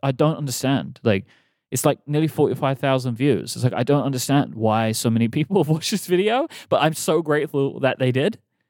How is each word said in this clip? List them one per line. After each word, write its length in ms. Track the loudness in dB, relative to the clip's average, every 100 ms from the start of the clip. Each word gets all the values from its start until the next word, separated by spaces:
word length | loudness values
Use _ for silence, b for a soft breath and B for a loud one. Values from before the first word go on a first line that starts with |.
I 100 | -4
don't 240 | 2 0 0
understand. 640 | -6 -4 0 -2 -2 -4
Like, 220 | 0 0 -2 b b b _
it's, 120 | 0
like, 140 | 0 0 -2
nearly 220 | -2 -2
forty-five 500 | 2 0 2 -2 -2
thousand 380 | 0 0 -2 -2
views. 400 | 0 0 -2 -2
It's 80 |
like, 80 | -2
I 100 | 0
don't 220 | 2 2
understand 500 | 2 -4 0 0 0
why 380 | -2 0 2 0
so 180 | 0 0
many 180 | 2 0
people 280 | 0 0 2
<laughs> 60 |
have 60 | 2
watched 220 | 0 0
this 160 | -4 0
video, 400 | 0 2 0 -2 B B
but 120 | 0
I'm 120 | 2
so 280 | 0 0 0
grateful 580 | 2 0 0 -2 -2 0
that 180 | -2 0
they 140 | 0
did. 260 | 2 0 -2 _ _